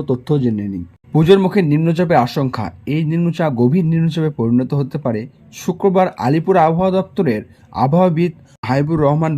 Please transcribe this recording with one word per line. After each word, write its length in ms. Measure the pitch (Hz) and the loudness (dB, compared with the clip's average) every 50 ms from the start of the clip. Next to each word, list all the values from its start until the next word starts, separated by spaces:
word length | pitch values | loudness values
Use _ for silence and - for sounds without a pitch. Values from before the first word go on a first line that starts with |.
| 156 151 | 0 -2
তথ্য 180 | 135 123 - - 151 147 | -4 -4 -2 -2 -2 0
জেনে 280 | 131 123 110 104 101 101 | 0 0 -2 -2 -4 -6
নিই। 180 | 98 92 87 87 - _ _ - | -6 -8 -10 -12 -16 _ _ -4
পুজোর 280 | - 151 160 156 196 196 | 0 2 4 6 6 4
মুখে 200 | 190 185 185 208 | 4 2 0 0
নিম্নচাপের 600 | 185 151 143 151 160 165 165 156 180 165 170 147 120 | 0 2 2 2 2 0 0 0 0 0 2 2 0
আশঙ্কা। 400 | 127 - 165 139 127 123 - 107 92 - - - | 0 -2 -4 -4 -4 -4 -6 -8 -8 -10 -12 -8
এই 160 | - 135 156 165 | -6 -4 -2 -2
নিম্নচাপ 460 | 151 160 170 170 170 165 - 175 156 131 113 | -2 -2 0 0 -2 -2 -2 -2 -2 0 2
গভীর 260 | 123 123 135 185 175 | 2 2 2 2 0
নিম্নচাপে 460 | 160 165 165 165 165 160 170 160 156 147 - | 0 0 0 0 0 0 0 -2 -2 -2 -2
পরিণত 340 | 120 113 120 123 131 123 - | -2 0 2 0 0 0 -2
হতে 240 | 143 143 131 - 156 | -2 -2 -4 -6 -6
পারে। 240 | 147 131 113 107 113 143 - _ _ - - | -4 -4 -4 -4 -6 -10 -14 _ _ -20 -20
শুক্রবার 540 | - - - 180 180 - 196 185 190 185 180 - - | -10 -6 -6 -4 -2 0 0 2 2 2 0 -2 -4
আলিপুর 360 | - 123 143 165 156 185 190 185 | -2 0 0 0 0 2 2 4
আবহাওয়া 380 | 160 160 165 165 185 190 185 190 | 4 4 2 2 0 0 0 -2
দপ্তরের 440 | 185 190 - - 190 160 113 107 107 - - _ _ _ - - 117 | -2 -4 -4 -4 -2 -2 -2 -4 -6 -10 -16 _ _ _ -6 -2 -2
আবহাওয়াবিদ 500 | 135 143 175 185 185 165 151 170 175 165 - - _ _ _ - | 0 2 2 2 2 2 0 -2 -2 -4 -8 -18 _ _ _ -6
হাবিবুর 400 | - 127 139 147 147 165 165 151 | -2 -2 0 0 0 0 0 2
রহমান 280 | 139 147 151 165 160 160 | 2 2 2 0 -2 -2